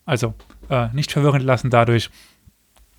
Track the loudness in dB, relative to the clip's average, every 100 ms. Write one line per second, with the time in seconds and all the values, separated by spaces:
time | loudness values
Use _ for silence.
0 | -6 -4 -4 -8 -18 -20 -6 -4 -2 -4
1 | -4 0 2 2 0 0 2 2 4 2
2 | -2 -10 -20 _ _ _ _ _ _